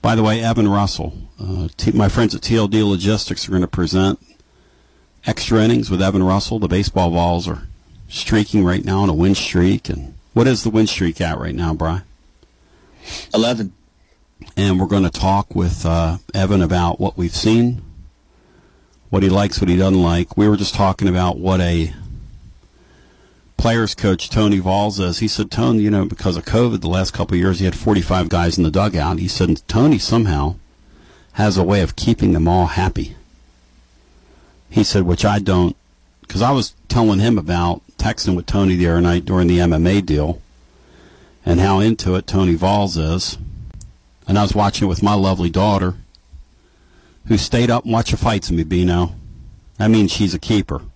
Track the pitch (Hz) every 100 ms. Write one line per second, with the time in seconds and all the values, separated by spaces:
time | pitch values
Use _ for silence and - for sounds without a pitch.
0 | 117 113 107 113 113 117 107 101 101 -
1 | 73 - - - 92 87 82 - - -
2 | 101 120 113 - - 113 104 107 104 95
3 | 98 107 - 92 - 92 90 - 85 87
4 | 95 - _ _ _ _ _ _ _ _
5 | _ _ - 110 - 117 110 120 85 90
6 | 95 98 92 95 - 113 95 92 101 -
7 | 87 85 87 87 87 76 - - _ -
8 | - - - 110 104 107 90 90 - 95
9 | 101 78 92 98 - 90 90 107 - 67
10 | 67 - _ - 120 117 117 110 107 -
11 | 90 80 85 73 82 67 85 80 82 87
12 | - - _ _ _ _ _ _ _ _
13 | - - - 107 117 117 101 - _ _
14 | _ _ _ _ - - 98 92 92 101
15 | 92 - 95 98 101 92 87 - 82 82
16 | 82 85 - 101 95 101 85 90 85 85
17 | 98 - 87 - 107 113 120 120 - -
18 | - _ _ _ _ _ _ _ _ _
19 | - 98 98 92 101 - 92 90 95 95
20 | 87 85 87 - 104 104 98 - 98 92
21 | 101 90 90 - 90 92 87 85 80 -
22 | - - - - - - _ _ _ _
23 | _ _ _ _ _ - 117 117 110 -
24 | 107 95 - 117 107 101 92 95 104 98
25 | 90 85 110 - 101 - 123 113 104 101
26 | 95 - - 85 - 113 120 110 85 90
27 | 92 - 92 92 92 90 95 87 - 101
28 | 85 92 82 87 85 82 80 82 104 90
29 | 73 85 90 - 90 78 - 107 143 120
30 | - 117 107 73 71 90 - _ - -
31 | - - _ - 104 92 90 101 85 -
32 | - 113 101 82 80 90 85 - 92 -
33 | - - _ _ _ _ _ _ _ _
34 | _ _ _ _ _ _ _ - 104 104
35 | 87 87 104 104 98 90 87 - _ _
36 | _ _ _ 95 120 135 101 - - 123
37 | 113 95 113 110 80 87 87 87 _ _
38 | 110 110 - 90 - 98 98 90 87 82
39 | 87 87 73 95 87 87 87 80 87 101
40 | 90 73 76 85 - _ _ _ _ -
41 | - - - _ - 85 95 98 107 110
42 | 92 92 - 95 92 82 92 104 98 85
43 | 78 87 - - - - - - - -
44 | _ _ - 98 101 101 101 - 101 90
45 | 101 104 95 92 87 87 104 101 92 90
46 | - _ _ - - _ _ _ _ _
47 | _ _ - 107 - 120 120 117 117 113
48 | 117 - 123 104 - 82 78 87 90 87
49 | 87 - - - - - - - 107 113
50 | 98 - 101 85 - 107 - 71 -